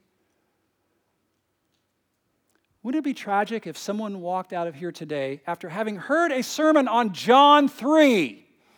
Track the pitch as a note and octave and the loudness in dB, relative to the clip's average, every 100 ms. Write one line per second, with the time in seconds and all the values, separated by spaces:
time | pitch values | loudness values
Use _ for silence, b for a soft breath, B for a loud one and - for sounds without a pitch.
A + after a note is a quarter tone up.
0 | _ _ _ _ _ _ _ _ _ _ | _ _ _ _ _ _ _ _ _ _
1 | _ _ _ _ _ _ _ _ _ _ | _ _ _ _ _ _ _ _ _ _
2 | _ _ _ _ _ _ _ _ A3+ D4+ | _ _ _ _ _ _ _ _ -6 -4
3 | C#4+ - G#3 G3+ G#3 A3 F3 D3+ - G#3 | -4 -8 -4 -2 -2 -6 -10 -12 -8 -8
4 | G#3+ G3 F3 F#3 F3+ F3+ E3+ D#3+ F3 D#3+ | -8 -10 -6 -8 -6 -8 -8 -8 -12 -12
5 | D3+ D3 C3+ C#3+ - - F3+ F3+ A3 G3+ | -10 -8 -6 -8 -10 -10 -10 -8 -8 -8
6 | - D4+ E4+ C4 - - D#4 D#4 B3 A#3 | -4 -2 0 -2 -6 -2 2 2 2 0
7 | A3+ D#3 G3 C4 C#4+ D4 C#4 - B3+ D#4 | -2 -4 4 6 8 6 4 -2 2 6
8 | C#4+ G#3+ C3 G2 _ _ b | 6 4 0 -6 _ _ b